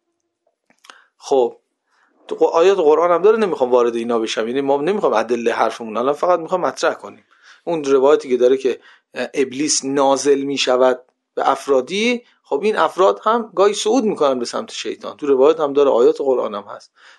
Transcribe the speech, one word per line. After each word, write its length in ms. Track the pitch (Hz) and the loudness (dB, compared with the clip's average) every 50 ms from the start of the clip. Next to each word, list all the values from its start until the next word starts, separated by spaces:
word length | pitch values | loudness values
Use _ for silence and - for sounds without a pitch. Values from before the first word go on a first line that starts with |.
| _ _ _ _ _ _ _ _ _ _ _ _ _ _ _ _ _ - - _ _ _ _ _ | _ _ _ _ _ _ _ _ _ _ _ _ _ _ _ _ _ -20 -20 _ _ _ _ _
خب 400 | - - 143 131 120 117 - _ _ _ _ _ _ _ _ _ _ _ _ _ _ - | -6 -2 0 2 2 0 -2 _ _ _ _ _ _ _ _ _ _ _ _ _ _ -10
تو 80 | - | -2
ق-، 80 | - 160 | 0 0
آیات 340 | 156 - 165 170 190 202 185 | 2 2 4 4 4 2 2
قرآن 340 | 165 143 147 151 170 175 | 4 2 4 4 4 2
هم 100 | 175 165 | 0 2
داره، 160 | 175 214 226 226 | 4 2 2 2
نمی‌خوام 340 | 220 185 156 - 131 123 | 0 -2 -2 -2 -2 2
وارد 240 | 123 123 120 120 113 | 2 2 2 2 -2
اینا 240 | 117 113 120 120 113 | -4 -4 -2 -2 -2
بشم، 280 | 110 107 - 120 110 113 | -2 -4 -4 -6 -4 -4
یعنی 140 | 123 139 | -4 -4
ما 200 | 139 135 139 139 | -2 -2 -2 -2
نمی‌خوام 320 | 143 165 202 214 170 143 117 | 0 -2 -2 0 0 0 0
ادلهٔ 400 | 107 113 113 123 117 110 117 110 | 0 0 -2 -4 -2 -2 -4 -2
حرفمون، 440 | 113 123 110 - - 120 110 107 113 | 0 -2 -2 -2 -6 -12 -8 -6 -4
الان 160 | 123 135 147 | -2 -2 -2
فقط 260 | 143 - 175 180 165 | -2 0 0 0 0
می‌خوام 220 | 160 151 185 180 | -2 -4 -4 -4
مطرح 320 | 165 135 120 - - 160 131 | -4 -4 -6 -2 -4 -4 -4
کنیم. 320 | - - 104 - - _ _ _ _ _ - - _ - | -4 -12 -20 -20 -20 _ _ _ _ _ -20 -20 _ -8
اون 200 | - 170 160 143 | -6 -6 -4 -2
روایتی 460 | 139 139 135 127 143 151 151 147 135 | 2 4 6 6 6 6 4 2 0
که 80 | 127 117 | 0 2
داره 200 | 123 123 135 131 | 4 4 2 2
که، 220 | 135 127 113 - _ - - _ _ _ - | 0 -2 -4 -4 _ -20 -20 _ _ _ -10
اه، 140 | - 127 120 - | -8 -8 -6 -2
ابلیس 520 | 151 135 123 123 131 156 147 - - - | -2 -2 -2 -2 -6 -4 -2 -2 -4 -4
نازل 560 | 135 139 143 135 135 135 135 139 147 139 139 | -4 -2 0 2 2 2 0 2 2 2 2
می‌شود 600 | 139 139 139 131 - - 127 123 131 127 123 - - _ _ _ _ _ - | 0 -4 -4 -4 -2 0 2 2 2 2 2 0 -6 _ _ _ _ _ -8
به 160 | - 131 143 | -4 0 0
افرادی، 760 | 135 135 - 139 139 131 123 131 180 202 220 240 247 233 - _ _ _ _ | 0 -2 0 0 0 0 0 -2 -4 -2 -2 -2 -2 -4 -8 _ _ _ _
خب 180 | - - 143 185 | -6 -6 -2 -2
این 140 | 214 214 - | -2 0 0
افراد 420 | 165 156 - 170 185 202 202 202 - | -2 -2 0 2 2 2 0 0 -2
هم 280 | 214 226 240 220 220 - | -2 -2 -2 -2 -6 -2
گاهی 180 | 165 196 208 202 | 0 0 0 0
صعود 300 | - - 214 226 269 220 | 0 -2 0 0 0 0
می‌کنن 360 | 214 160 - 156 139 131 123 | 0 -2 0 0 0 0 -2
به 60 | 120 | -4
سمت 260 | - - 117 113 - | -6 -8 -10 -10 -10
شیطان، 460 | - - - 113 - - - 98 98 - | -12 -12 -10 -10 -10 -10 -12 -16 -14 -8
تو 100 | 147 143 | 0 0
روایت 320 | 135 127 131 151 165 165 | 2 4 6 4 4 4
هم 140 | 156 139 135 | 0 -2 2
داره، 160 | 143 143 135 | 2 2 4
آیات 320 | 117 113 123 151 156 - | 4 4 4 4 2 2
قرآن 340 | 147 135 131 120 117 110 104 | 0 -2 0 0 -2 -4 -6
هم 80 | 104 101 | -8 -12
هست 280 | 107 120 127 _ _ _ _ _ - - | -12 -18 -20 _ _ _ _ _ -20 -20